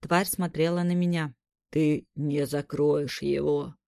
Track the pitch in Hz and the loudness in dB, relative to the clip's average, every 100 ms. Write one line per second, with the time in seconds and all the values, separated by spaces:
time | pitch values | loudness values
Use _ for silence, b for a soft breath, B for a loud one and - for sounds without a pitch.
0 | - 170 196 - 180 165 160 175 175 175 | 2 0 2 -2 -4 0 0 2 0 2
1 | 175 175 151 - _ _ _ - 156 151 | 2 0 -2 -8 _ _ _ 0 2 2
2 | - - 147 147 139 143 143 - 147 147 | -2 -6 -4 0 -2 -2 -6 0 2 2
3 | 143 - 143 143 143 147 143 143 | 0 -4 -2 -2 0 0 -2 -12